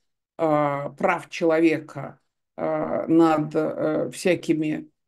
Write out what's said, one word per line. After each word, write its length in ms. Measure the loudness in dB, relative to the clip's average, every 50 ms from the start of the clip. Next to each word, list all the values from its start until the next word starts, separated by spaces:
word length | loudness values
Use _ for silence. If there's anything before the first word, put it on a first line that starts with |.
| _ _ _ _ _ _ _ -2
э, 520 | 0 2 2 2 2 0 -2 -4 -6 -8 -4 -2
прав 300 | 0 0 0 -2 -4 -10
человека, 880 | -6 -2 0 2 4 4 4 4 2 0 -4 -10 -12 -12 -12 -12 -14 _ _ _ _ _ _ _ _
э, 500 | -6 -4 -4 -2 -4 -4 -4 -4 -4 0 4
над, 460 | 4 6 6 6 4 2 0 -2 -2
э, 560 | -2 -2 -2 -2 -2 -2 -2 -2 -2 -4 -6
всякими, 760 | -6 -4 -2 0 0 0 0 -2 -2 0 0 -2 -4 -6 -8 -14 _ _ _